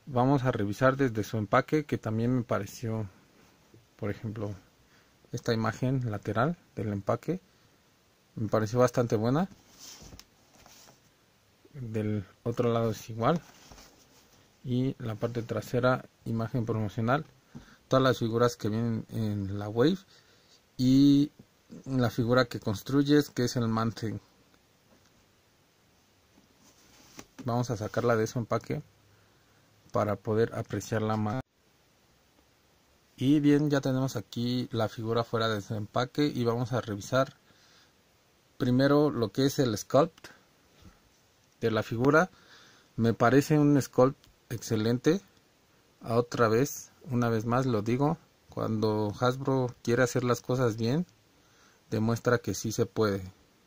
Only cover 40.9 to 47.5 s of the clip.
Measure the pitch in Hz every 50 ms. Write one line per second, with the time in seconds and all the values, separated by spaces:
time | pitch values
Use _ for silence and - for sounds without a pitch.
40.9 | - _ _ _ _ _ _ _ _ _ _ _ _ _ - 113 107 110 - -
41.9 | 120 113 127 143 147 160 185 - - - - - - - - - - _ _ _
42.9 | _ - 113 117 104 - 120 117 127 143 143 - 151 151 147 147 147 135 - -
43.9 | - 123 127 135 135 - _ - _ _ _ - 120 - - - 117 107 107 113
44.9 | 120 127 - 156 170 196 - _ _ _ _ _ _ _ _ _ _ _ _ _
45.9 | _ _ - - 117 120 120 - - 123 117 107 110 117 139 - - - - -
46.9 | _ _ - - 123 120 120 117 117 110 110 117